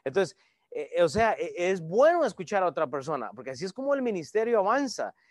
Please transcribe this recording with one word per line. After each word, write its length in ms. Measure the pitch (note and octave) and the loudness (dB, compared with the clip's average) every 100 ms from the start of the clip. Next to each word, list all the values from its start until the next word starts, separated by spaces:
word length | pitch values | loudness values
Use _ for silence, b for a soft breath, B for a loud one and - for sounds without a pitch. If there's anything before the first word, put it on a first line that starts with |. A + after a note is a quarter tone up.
Entonces, 340 | C#3 C3+ F3+ - _ _ - | -2 0 0 -4 _ _ -14
eh, 200 | D3 C#3+ E3+ | -10 -4 2
eh, 60 | |
o 60 | E3+ | 2
sea, 240 | F#3+ A3+ | 4 2
eh, 200 | D#3 E3 D3 | 0 -4 -2
es 240 | F3 F#3+ | -2 -2
bueno 440 | D#3+ G3+ D4+ F4 | 0 4 6 6
escuchar 380 | C4 - F3 G3+ | 0 -2 -4 0
a 40 | F3+ | 0
otra 200 | D#3+ D3 | 0 -2
persona, 440 | C#3 C3 C#3+ G#2+ | -4 -4 -4 -6
porque 160 | G#2 C3 | -10 -12
así 140 | B2+ | -8
es 80 | F#3 | -8
como 220 | G#3+ C4+ | -4 -2
el 80 | C#4 | 0
ministerio 580 | B3 F#3 D3+ G#3+ A3+ A3+ | 0 -4 -2 -2 2 2
avanza. 520 | F#3+ C4 C#4 - G#2+ - _ | 4 2 0 -4 -8 -10 _